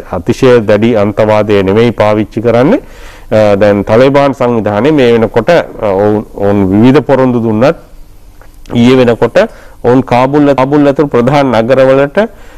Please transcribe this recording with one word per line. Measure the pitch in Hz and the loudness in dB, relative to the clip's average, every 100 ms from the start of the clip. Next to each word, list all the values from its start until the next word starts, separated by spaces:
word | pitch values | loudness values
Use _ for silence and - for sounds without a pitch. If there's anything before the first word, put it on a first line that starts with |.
| - | -10
අතිශය | 90 87 - 131 123 | -8 -6 0 2 2
දැඩි | 104 104 113 110 | 2 0 0 0
අන්තවාදය | 104 104 107 107 104 101 | -2 -2 0 0 0 0
නෙවෙයි | 95 107 120 | 0 0 0
පාවිච්චි | 104 107 107 104 113 | 0 0 0 -4 -4
කරන්නේ. | 113 117 143 294 - - - - - | -2 0 0 0 -4 -20 -20 -20 -4
අ, | 110 107 98 | 0 2 2
දැන් | 104 101 | 2 0
තලිබාන් | 95 113 135 139 139 | 0 2 2 2 0
සංවිධානය | 123 120 117 104 104 139 | -2 -2 -2 -2 -2 0
මේ | 151 120 | 0 2
වෙනකොට, | 117 110 117 113 | 2 0 -2 0
අ, | 165 - - | 0 -2 -6
ඔවුන්, | 107 95 104 104 - - | -4 0 0 -2 -6 -6
ඔවුන් | 101 101 95 | -2 0 0
විවිධ | 101 123 143 | 2 2 2
පොරොන්දු | 123 131 131 120 | 0 0 0 -2
දුන්නත් | 113 107 139 170 - - - - - - - - - | -2 0 -2 -2 -14 -20 -20 -20 -20 -20 -20 -20 -6
ඊයේ | 120 120 131 | 0 2 2
වෙනකොට | 120 113 117 117 113 - - - | 2 0 0 0 -2 -6 -20 -6
ඔවුන් | 117 131 | 0 0
කාබුල්, | - 123 131 147 143 131 | 0 0 0 0 0 0
කාබුල් | 131 147 143 | 0 0 0
ඇතුළු | 135 147 | 0 -2
ප්‍රධාන | 127 120 147 135 | 0 0 0 0
නගරවලට, | 110 113 131 131 135 143 202 | -2 0 2 2 2 0 -2
අ, | 226 - - | -4 -8 -20